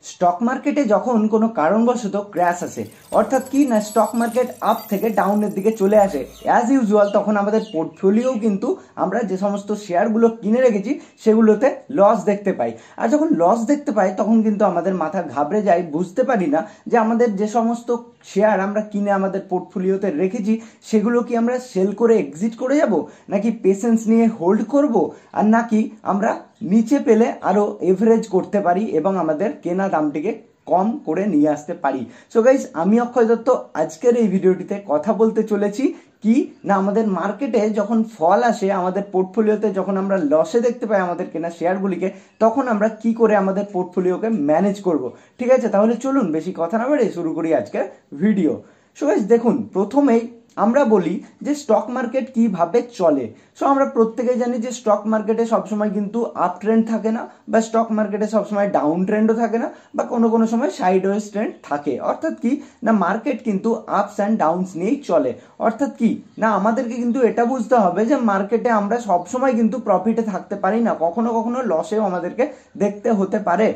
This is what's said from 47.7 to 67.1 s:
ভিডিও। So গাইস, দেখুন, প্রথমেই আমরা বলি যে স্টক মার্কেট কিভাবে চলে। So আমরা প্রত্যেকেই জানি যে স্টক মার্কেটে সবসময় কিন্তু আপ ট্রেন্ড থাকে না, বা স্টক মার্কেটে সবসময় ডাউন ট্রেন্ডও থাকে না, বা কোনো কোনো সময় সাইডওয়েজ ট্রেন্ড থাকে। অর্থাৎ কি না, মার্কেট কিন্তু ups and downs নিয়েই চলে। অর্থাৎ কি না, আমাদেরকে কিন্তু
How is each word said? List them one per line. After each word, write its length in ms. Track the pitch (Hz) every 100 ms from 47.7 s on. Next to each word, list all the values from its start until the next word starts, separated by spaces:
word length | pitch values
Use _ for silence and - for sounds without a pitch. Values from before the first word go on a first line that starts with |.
| 214 190 - _ 143
ভিডিও। 280 | 190 208 156 110 - _ _ -
So 60 | 294
গাইস, 160 | 330 190
দেখুন, 220 | 233 233 180 - 180
প্রথমেই 480 | 202 277 285 233 233 - _ - 202
আমরা 160 | 247 262
বলি 200 | 214 170 185 - _ 214
যে 80 | 285
স্টক 240 | - 214 - 247
মার্কেট 300 | 240 262 226 226
কিভাবে 440 | 233 185 170 240 233 -
চলে। 260 | 175 143 113 - _ _
So 60 | 277
আমরা 140 | 269 262 240
প্রত্যেকেই 460 | 220 226 240 247
জানি 160 | 240 247 240
যে 60 | 226
স্টক 220 | - 208 208
মার্কেটে 320 | 220 202 220 226
সবসময় 380 | 220 - 214 214 190
কিন্তু 220 | 202 226 233 - 175
আপ 80 | -
ট্রেন্ড 220 | 202 226 220
থাকে 200 | 220 202 226
না, 40 | - - -
বা 80 | 220 220
স্টক 220 | 226 226 220
মার্কেটে 300 | 208 202 208 220
সবসময় 320 | 196 208 202 156
ডাউন 220 | 143 165 190
ট্রেন্ডও 260 | 214 220 226
থাকে 160 | 233 220
না, 40 | 302 - - -
বা 80 | -
কোনো 140 | 240 226
কোনো 120 | 226 220
সময় 200 | 226 285 -
সাইডওয়েজ 440 | 185 190 190 202 208
ট্রেন্ড 200 | 196 247 - -
থাকে। 240 | 143 147 120 -
অর্থাৎ 240 | - 320 -
কি 80 | 233 285 - _ 226
না, 60 | 214 175
মার্কেট 320 | 214 254 233 -
কিন্তু 220 | 190 226 226 - 170
ups 180 | 208 - 202
and 100 | 220
downs 260 | 160 175 185 156
নিয়েই 180 | 190 277 -
চলে। 220 | 165 135 113 - _ 220
অর্থাৎ 240 | 220 277 -
কি 100 | 226 - - -
না, 60 | 214 208
আমাদেরকে 360 | 202 226 240 240
কিন্তু 160 | 240